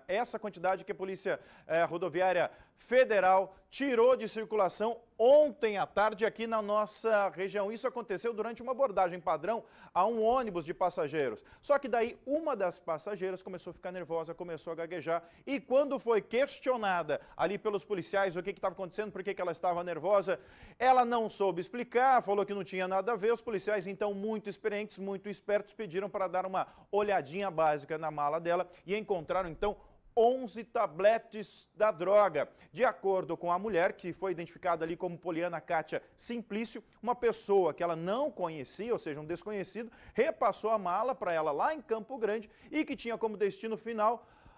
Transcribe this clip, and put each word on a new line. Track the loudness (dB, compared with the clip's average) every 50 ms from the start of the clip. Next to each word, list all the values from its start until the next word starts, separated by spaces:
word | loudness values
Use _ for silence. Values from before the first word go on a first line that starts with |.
| -2
Essa | -2 0 0 0 -2 -4 -6
quantidade | -8 -8 -8 -2 0 0 0 0 -2
que | -8
a | -8
Polícia, | -6 -6 -6 -6 -4 -2 -2 -2 -2 -6 -14 -20 -20 _
eh, | 0 2 2 2
Rodoviária | 2 0 -2 -4 -2 0 2 2 4 4 2 2 0 -2 -10 -20 _ _ _
Federal | -4 2 4 4 6 6 4 4 6 6 6 6 4 0 -6 -16 _ _
tirou | -6 -4 0 2 4 6 6 6 6
de | 4 0
circulação | -4 -6 -6 -6 -2 0 2 2 2 0 -2 -2 -2 -2 -6 -12 _ _
ontem | 4 6 8 8 8 8 6 2 0 -2 0 0 -2
à | -2
tarde | 0 2 2 2 2 2 0 0
aqui | -2 0 -2 -4
na | -2 -2 -2
nossa | 0 0 0 0 0 -2 -4 -4 0 2 4 4 4 2
região. | -2 -4 -6 -4 -2 -4 -4 -4
Isso | -4 -4 -6
aconteceu | -6 -6 -6 -6 -6 -6 -4 -4 -4
durante | -4 -4 -6 -6 -8 -8
uma | -6 -6
abordagem | 0 0 0 0 2 2 2 2 0 -4
padrão | -2 -2 -2 0 0 -2 -4 -4 -6 -12 -20 -20 -20 -2
a | 2 2 2
um | 4 2 2
ônibus | 2 2 2 2 0 -2 -4 -4 -6
de | -6 -2
passageiros. | -2 -2 0 0 -2 -2 -2 0 0 0 0 -2 -6 -12 -20 -20 -12
Só | 0 2 2 2
que | 2
daí | 0 0 0 0 -2 -4 -10 _
uma | -2 -2 -2 0 -2 -2
das | 0 -2 -2 -2 -6
passageiras | -6 -6 -6 -4 -4 -8 -6 -4 -4 -4 -4 -6
começou | -8 -12 -12 -12 -12 -14
a | -14
ficar | -12 -12 -10
nervosa, | -10 -10 -6 -4 -4 -4 -4 -6 -8
começou | -10 -8 -10 -10 -10 -8 -10
a | -8
gaguejar | -8 -8 -6 -8 -6 -2 -2 -2 -2 -2 -8 -18 -14 _
e | -6 -4 -4
quando | -2 2 2 4 4 2 -2
foi | -4 0 2 2 2
questionada | 2 2 0 0 0 0 -2 -4 -2 -2 0 0 0 0 0 0 0 -2 -4 -4 -4 -10 -4
ali | -2 0 0 0
pelos | -2 -2 -2 -2 -2 -2
policiais | -4 -4 -4 -4 -2 0 2 2 2 0
o | -4 -6
que | -6 -6
que | -4
tava | -4 -4 -4
acontecendo, | -4 -10 -8 -6 -6 -6 -6
por | -8 -6 -6
que | -6 -4
que | -2
ela | -4 -4
estava | -4 0 0 0 0 0 -2
nervosa, | -4 -6 -2 2 4 4 4 4 2 -2 -4 -6 -14 -20 -20 -20 -20 -4
ela | 2 4 6 6 6 6
não | 4 2 0 0
soube | -2 -2 0 0 0 2 0
explicar, | -6 -6 -6 -6 -6 0 2 4 6 6 6 4
falou | 4 4 2 2 2
que | 0 -2
não | -6 -6
tinha | -6 -4 -4 -2
nada | 0 0 0 0 0 -2
a |
ver. | 0 2 0 0
Os | 0
policiais, | -2 -4 -4 -2 0 0 0 0 -2
então, | -4 -4 -2 -2 -2 -2
muito | -4 -4 -4 -4 -4 -6
experientes, | -8 -10 -6 -4 -4 -2 -2 -4 -6 -8 -8
muito | -6 -6 -6 -6 -8 -8
espertos, | -10 -6 0 0 0 0 0 -4 -8
pediram | -10 -10 -6 -4 -4 -4 -4
para | -2 -2 -2
dar | 0 0 -2 -2
uma | 0 -2 -2 -2 -2 -8 -16 -8 _
olhadinha | 0 2 2 4 2 2 0 -2 -4 -4 -4 -2
básica | 0 2 4 4 4 2 -2 -6 -6
na | -4 -4 -4
mala | -2 -2 0 0 0 0
dela | 0 0 0 0 0 -4 -10 -16 _
e | -4 -4
encontraram, | -4 -2 -2 -2 -2 -2 -2 -2 -2 -2 -2
então, | -4 -2 -2 -2 -2 -4 -12 -20 _ _ _ -2 _ 4
onze | 6 6 4 2 -4 -8 -8 -12 -12
tabletes | -4 0 0 0 0 0 4 4 4 4 4 0 -8 -12 -12 -12 -12 -14 -16 -18 -18 _
da | 2 2 2
droga. | 2 0 2 4 6 6 6 6 4 0 -2 -2 -6 -16 -20 _ -2
De | 2 2
acordo | 2 2 0 0 0 0 0 0 -4 -6
com | -6 -2 -2
a | 0 0
mulher, | 0 0 2 2 2 2 0
que | -4 -8 -10
foi | -8 -6 -4 -4
identificada | -4 -6 -8 -12 -12 -6 -2 -2 0 0 -2
ali | -4 -4
como | -4 -6 -6 -6
Poliana | -6 -6 -4 -2 -2 -2 -2 -4 -6
Kátia | -4 -2 -2 -2 -2 -2 -6 -8 -8 _ _
Simplício, | -14 -10 -8 -8 -8 -8 -6 -6 -6 -6 -6 -8 -12 -14 _ _ _ -4
uma | -4 -2
pessoa | 0 0 -2 -2 -2 0 2 2 4 4 2
que | 0 -2 -2
ela | -2 -2
não | -2 -2 -2 -2 0 -2 -4
conhecia, | -4 -4 -6 -6 -6 -8 -10 -10 -8 -8 -4 -2
ou | -2
seja, | -2 -2 -6 -8 -8
um | -8
desconhecido, | -8 -8 -8 -8 -8 -6 -6 -8 -8 -8 -10 -10 -12 -14 -20 -20 -4 0
repassou | 2 2 2 2 2 2 2 2 0 0 0
a | 0 0
mala | 0 0 0 0 0 -2 -2
para | -2 -2 0 0
ela | 2 2 0
lá | 0 2 0 0
em | 0 -2 -4
Campo | -4 -4 -4 -4 -8 -4
Grande | -2 -2 0 0 -2 -6 -10 -18 _ -16 -4
e | -2 -2 -2
que | -2 -6
tinha | -6 -4 -6 -4
como | -2 -2 -4 0
destino | 0 -2 -2 -2 -4 -6 -6 -6
final | -6 -6 -6 -2 0 2 2 0 0 -6 _ -20 -20 -20 -20 -20